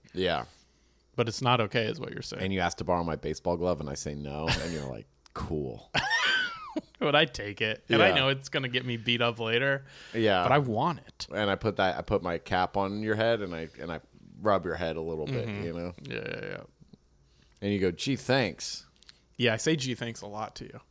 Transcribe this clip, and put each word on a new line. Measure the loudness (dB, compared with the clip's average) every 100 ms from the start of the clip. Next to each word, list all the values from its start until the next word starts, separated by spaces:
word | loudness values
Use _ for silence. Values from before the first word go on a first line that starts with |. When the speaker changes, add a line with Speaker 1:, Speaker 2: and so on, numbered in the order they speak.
| -10
Speaker 1:
Yeah. | 0 2 0 -2 -16 _ _ _ _ _ -2
Speaker 2:
But | -2
it's | 0
not | 2 4
okay | 2 0 0
is | -4
what | -8
you're | -10
saying. | -10 -4
Speaker 1:
And | -2
you | 0
asked | 0 0
to | 0
borrow | 2
my | 2 -2
baseball | -4 -2 0 0
glove, | 2 0
and | -2
I | -6
say | -6 -6
no, | -6 -4 0
and | 0 -2
you're | -4 -6
like, | -10 -14 _ _
"Cool." | -10 -4 -4 -4 -8 -6 -4
Speaker 2:
<laughs> | 0 2 2 2 0 -6 -10 -10 -10 -4
But | 2 4
I | 4
take | -2 -8 -2
it, | -2 -2 0
and | 4
I | 6
Speaker 1:
Yeah. | 6
Speaker 2:
know | 2
it's | 0 -2
gonna | -4 -2
get | -2 -2
me | -4
beat | 0 2
up | 2 0
later. | 0 2 2 0 -4 -20 -6
Speaker 1:
Yeah. | 2 4 6
Speaker 2:
But | 6
I | 4
want | 4 2 0 -2
it. | -10 -14 -6
Speaker 1:
And | 0 2
I | 2
put | 0 4
that, | 2 2
I |
put | 0 0
my | 0 -4
cap | 0 2 2 0
on | 0 -2
your | 0 2
head, | 4 2
and | 0 -6
I, | -8 -8
and | -6
I | -6 -10 -20 -20 -2
rub | 2 2 2
your | -2
head | -2 -2
a |
little | -4 -4 -4
bit, | -4 -4
Speaker 2:
Mm-hmm. | -4 -4
Speaker 1:
you |
know? | -4 -8 -10
Speaker 2:
Yeah, | -8 -8 -6
yeah, | -8 -8
yeah. | -10 -14 _ -20 -20 _ _ _ _ _ -6
Speaker 1:
And | 0
you | 2
go, | 2
"Gee, | 2 -2 -2
thanks." | 2 4 2 -2 -10 -10 -14 _ -20 -20 _ 0
Speaker 2:
Yeah, | 2
I | 2
say, | 2 2
"Gee, | 0 -4
thanks" | -6 -8
a | -10
lot | -8 -8 -10
to | -14
you. | -16 _